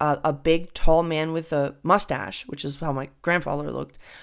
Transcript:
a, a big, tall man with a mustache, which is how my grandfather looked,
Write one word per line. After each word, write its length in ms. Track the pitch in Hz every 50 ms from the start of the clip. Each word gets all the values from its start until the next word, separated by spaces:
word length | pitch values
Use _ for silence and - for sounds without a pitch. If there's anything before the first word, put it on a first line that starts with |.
a, 180 | - 151 147 143 -
a 80 | 156 147
big, 400 | 143 - 160 160 165 170 - -
tall 280 | - - - 160 165 175
man 300 | 165 160 156 156 160 160
with 200 | 165 156 - 160
a 220 | 147 139 139 - _ -
mustache, 640 | 156 185 202 - - 139 120 98 95 92 - -
which 180 | - - 135 -
is 120 | 143 139
how 160 | - 165 156 139
my 160 | 135 135 139 _ _ -
grandfather 480 | - 175 180 - - 143 143 147 147 120
looked, 260 | 131 139 - - - - - - -